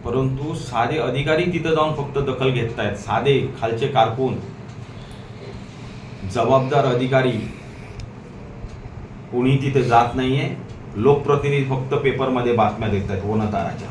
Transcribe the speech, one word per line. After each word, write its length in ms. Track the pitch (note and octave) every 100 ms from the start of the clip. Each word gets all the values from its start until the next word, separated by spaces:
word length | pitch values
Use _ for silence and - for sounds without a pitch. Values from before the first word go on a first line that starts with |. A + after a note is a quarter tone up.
परंतु 500 | B2 C3 C3 C3 D3+
साधे 440 | - - A#2+ A#2+ D3+
अधिकारी 460 | C3 C3 D#3 D#3+
तिथं 300 | F3+ E3+ D#3+
जाऊन 180 | D#3+ D#3
फक्त 240 | D3 C3+ C#3
दखल 320 | C3+ B2+ C3
घेतायत. 460 | A#2 A2+ - G#2 G2+
साधे 420 | - A2 C3 C3 G2 -
खालचे 260 | A#2 - C3+
कारकून, 480 | B2 A2+ B2+ B2+ F#2+ - - - - - - - - - - - - - - - - - - F#2+
जबाबदार 500 | A#2+ A#2 C3+ C3 C#3+
अधिकारी 460 | C3+ B2 B2+ C3+ B2+ G#2+ F2+ - - - - - - - - - - - - - - - - - -
कोणी 240 | A#2+ C3 C3+
तिथे 260 | C3+ C3
जात 320 | A#2 A#2 A#2+
नाहीये. 340 | B2+ B2+ C3+ C3 - - - - G#2
लोकप्रतिनिधी 680 | B2 C#3+ - C#3 C#3+ C#3+
फक्त 300 | C3+ C3 -
पेपरमध्ये 580 | C#3+ C3+ A#2+ C3 B2+ A#2+
बातम्या 360 | A2 G#2+ G#2+ A2
देत 220 | G2 F#2
आहेत 140 | F#2
वनताराच्या. 640 | G2 G#2+ G#2+ G2+ E2+ F2+ -